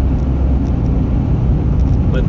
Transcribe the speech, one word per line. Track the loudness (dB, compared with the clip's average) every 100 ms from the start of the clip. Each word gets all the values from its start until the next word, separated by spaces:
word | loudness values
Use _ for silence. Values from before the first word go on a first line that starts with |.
| 0 0 -2 0 0 0 0 -2 0 0 0 0 0 0 0 0 0 0 2 2 2
But | 0